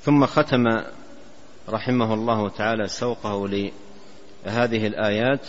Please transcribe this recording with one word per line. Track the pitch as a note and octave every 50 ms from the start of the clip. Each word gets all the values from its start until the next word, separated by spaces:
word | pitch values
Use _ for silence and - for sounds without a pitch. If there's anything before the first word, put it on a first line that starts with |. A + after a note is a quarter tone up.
| -
ثم | C#3+ D3 C#3+ C#3
ختم | B2 - D#3 D3+ - C#3 B2 A#2+ A#2 A2+ A2+ - - - - - - - - - - - - - - - - - -
رحمه | G#2 G#2+ - - B2+ B2 A#2 A2 A2
الله | A2 A2 A#2 A#2 A2 G#2 G2
تعالى | - - G#2 A2 A2+ A2 G#2 G2
سوقه | - - B2 B2 A#2 - - A2 G#2 G2+ G2+ G2
لهذه | G2 G2+ G2+ G2 - - - - - - - - - - - - - - - - G#2 A#2 A#2+ A#2 A2+ A2 G#2+
الآيات | G#2 G#2+ - G#2+ G#2+ G#2 G#2+ A#2 B2+ C#3 C#3 -